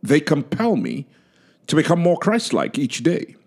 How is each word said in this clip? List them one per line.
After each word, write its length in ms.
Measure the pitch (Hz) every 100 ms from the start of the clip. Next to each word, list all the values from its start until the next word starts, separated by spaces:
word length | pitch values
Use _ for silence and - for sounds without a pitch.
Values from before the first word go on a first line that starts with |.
They 180 | - 147
compel 560 | 147 147 135 - 233 170
me 300 | 69 58 - _ _ _ _ _ -
to 80 | 151
become 240 | - 175
more 180 | 170 170
Christ-like 580 | - 226 - 107 64 -
each 260 | 123 -
day. 340 | 127 170 - -